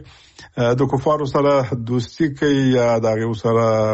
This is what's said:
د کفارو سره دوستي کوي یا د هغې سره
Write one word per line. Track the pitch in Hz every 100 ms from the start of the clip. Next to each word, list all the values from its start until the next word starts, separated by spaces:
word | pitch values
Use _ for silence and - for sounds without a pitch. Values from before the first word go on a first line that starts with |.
| - - - - - -
د | 120 123 135
کفارو | 131 156 151 139
سره | 147 143 139 117 123 113
دوستي | 123 113 - 160 135
کوي | 151 139 131
یا | 123 120 113
د | 113
هغې | 110 113 107
سره | 117 113 113 110 107